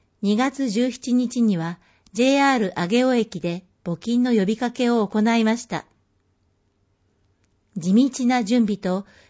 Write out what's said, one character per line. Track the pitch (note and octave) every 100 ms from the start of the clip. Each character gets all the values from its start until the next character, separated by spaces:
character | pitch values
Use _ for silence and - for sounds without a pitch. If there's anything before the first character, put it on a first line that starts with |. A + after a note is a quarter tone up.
| _ _
二 | G3+ G#3+
月 | C4+ C4+ C4
十 | G3+ B3+
七 | - B3+
日 | B3 B3 B3
に | A3+ F3
は | E3 F3+ _ _ _
ジ | G3+
ェ | C4 C#4
イ |
ア | C#4 B3+
ー |
ル | F#3+ -
上 | F3 A#3+
尾 | B3+ B3
駅 | G#3+ E3
で | E3+ F3 - _
募 | F3 E3+
金 | A3+ A#3+
の | B3
呼 | A3+ F#3+
び | A3
か | A#3+
け | B3 A#3+
を | A#3 G3+
行 | G#3+
い | A3 A#3
ま | A3 A#3
し | -
た。 | F3 - _ _ _ _ _ _ _ _ _ _ _ _ _ _ _ _ _ _ F3+
地 | E3+ G#3+
道 | C4+ - B3
な | B3+
準 | G3+ B3 G#3+
備 | G3+
と | F#3 F#3+ - - _